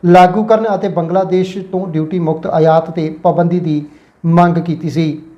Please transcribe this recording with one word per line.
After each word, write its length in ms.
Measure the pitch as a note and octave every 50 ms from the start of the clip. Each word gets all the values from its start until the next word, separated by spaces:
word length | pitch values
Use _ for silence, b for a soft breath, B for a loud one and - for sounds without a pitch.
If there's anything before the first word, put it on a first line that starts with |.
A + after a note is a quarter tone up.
| -
ਲਾਗੂ 380 | F3 F3 F3+ F3+ F3+ F3+ G#3+ G#3+
ਕਰਨ 300 | A3 A3+ G#3 A3 A3 G3+
ਅਤੇ 140 | F#3 G#3 G3
ਬੰਗਲਾਦੇਸ਼ 680 | E3 E3+ E3 D#3+ F3 F#3+ F#3+ E3+ F3+ F#3 F#3 F#3 - G#3 F3+ - -
ਤੋਂ 140 | F#3 F#3
ਡਿਊਟੀ 320 | F#3 D#3 D#3 D#3 D#3 F#3+ F3+
ਮੁਕਤ 260 | E3 D#3 D#3+ D#3+ -
ਆਯਾਤ 440 | - - D#3+ D#3 D#3+ D#3+ E3 E3 E3
'ਤੇ 200 | E3 F3+ D#3 D#3 D#3 - -
ਪਾਬੰਦੀ 380 | F3+ E3 E3 E3+ E3+ F3 F3+
ਦੀ 220 | E3+ D#3+ D3+ D3 D3 D3 B B B B B B -
ਮੰਗ 340 | E3 E3 F3 F3 F3 E3+ E3+
ਕੀਤੀ 320 | E3 F3 D#3+ - - D#3+
ਸੀ। 280 | B2+ D#3 E3 D#3 C#3+ - - - -